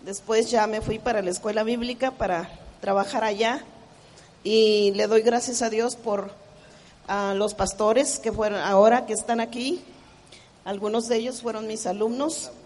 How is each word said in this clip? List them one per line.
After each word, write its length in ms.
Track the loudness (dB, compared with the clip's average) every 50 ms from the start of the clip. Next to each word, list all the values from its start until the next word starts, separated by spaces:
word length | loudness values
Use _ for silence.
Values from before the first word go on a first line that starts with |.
| -12
Después 460 | -12 -12 -12 -4 0 2 2 2 4
ya 160 | 2 2 2 2
me 140 | 0 -4
fui 180 | -4 -4 -6 -4
para 220 | -2 -2 -2 0
la 80 | 0 -2
escuela 340 | -4 -4 -4 -2 -2 0 0
bíblica 480 | 0 0 -2 -2 -6 -4 -2 -4 -4
para 380 | -2 -2 -2 -2 -2 -2 -4 -8 -14 -20 -20 -20 -18 -8
trabajar 440 | -4 0 0 2 0 0 -2 -2 -2
allá 400 | -2 0 0 0 0 0 -2 -8 -14 -20 -20 -20 -20 -20 -20 -20 -20 -20 -20 -20 -20 -20 -10 -4
y 480 | 2 4 6 6 6 6 4 4 2 2
le 100 | 2 0 4
doy 140 | 4 4
gracias 400 | 4 4 2 2 -2 -2 -4 -2
a 80 | -2 0
Dios 260 | 0 0 0 -2 -2
por, 360 | -6 -4 -4 -4 -4 -4 -8 -12 -18 -20 -20 -20 -20 -20 -20 -20 -20 -20 -20 -20 -20 -8 -4
ah, 280 | -4 -2 0 -2 0
los 180 | 0 0 -2 0
pastores 640 | -2 -4 -4 -2 0 2 4 4 4 2 2 -2 -4
que 140 | -4 -6
fueron 280 | -2 -2 -2 -2 -2 -2
ahora 460 | -2 4 6 8 8 8 8 4 2
que 80 | -2 -6
están 260 | -6 -2 -2 -2 -2
aquí. 440 | -2 -4 -6 -6 -4 -4 -4 -4 -8 -14 -20 -20 -20 -20 -20 -20 -20 -20 -20 -20 -20 -20 _ -16 _
Algunos 420 | -10 -8 -4 -4 -2 -2 -2 0 0
de 100 | -2 -2
ellos 240 | -2 -4 -8 -6
fueron 260 | -8 -8 -8 -6 -8 -8
mis 180 | -8 -6 -6
alumnos. 640 | -6 -2 -2 -2 -2 -2 -2 -2 -4 -4 -6 -10 -12 -14 -20 -20